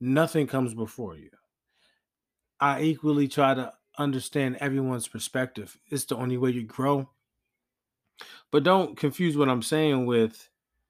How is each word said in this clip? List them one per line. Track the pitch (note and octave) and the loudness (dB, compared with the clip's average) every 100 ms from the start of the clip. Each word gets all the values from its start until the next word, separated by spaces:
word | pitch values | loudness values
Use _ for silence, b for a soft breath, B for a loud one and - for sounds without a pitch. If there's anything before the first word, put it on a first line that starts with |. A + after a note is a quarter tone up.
"Nothing | B2+ C#3 E3 D#3+ C3 | 0 2 2 2 0
comes | C3+ B2+ | 0 -2
before | A2+ A2 - G#2 D#2+ | -4 -8 -8 -12 -12
you." | - _ _ _ _ _ _ _ _ _ _ _ _ - | -20 _ _ _ _ _ _ _ _ _ _ _ _ -2
I | C#3+ C3+ | 0 2
equally | D#3 D3 D3+ D3 C3+ | 0 0 0 2 2
try | D3+ C3+ | 2 2
to | C3 B2 - _ - | 2 -4 -12 _ -4
understand | C#3+ C3 - D3 C3 B2+ | -2 -2 -4 -2 -2 -2
everyone's | C#3+ C3+ C3 B2 - | -2 -2 -2 -4 -6
perspective. | A2+ - C3 B2+ - G2+ - _ | -10 -6 -4 -4 -6 -14 -18 _
It's | C#3+ | -6
the | - B2 | -4 -4
only | B2+ B2 | -2 0
way | B2+ | 0
you | B2 | 0
grow. | A2 - C3+ C#3+ C3+ _ _ _ _ _ _ _ _ _ _ - B B _ | -6 -2 0 0 -2 _ _ _ _ _ _ _ _ _ _ -20 B B _
But | D3+ | 2
don't | D3+ F#3+ D#3+ - | 4 4 2 -2
confuse | D3 - F3 D3 | -2 0 0 2
what | C#3 | 2
I'm | B2 | 2
saying | A2 D#3 D#3 C3+ B2 | 0 0 2 2 2
with | A#2+ A2 - - _ _ _ | 2 2 -2 -20 _ _ _